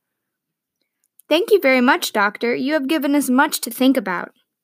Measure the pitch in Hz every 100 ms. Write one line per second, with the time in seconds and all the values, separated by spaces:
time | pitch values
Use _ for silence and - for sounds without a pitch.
0 | _ _ _ _ _ _ _ _ _ _
1 | _ _ - 311 466 403 269 262 247 330
2 | - 220 202 - 233 - 262 311 262 320
3 | 285 285 277 254 311 - - - 262 262
4 | 196 175 - _ _ _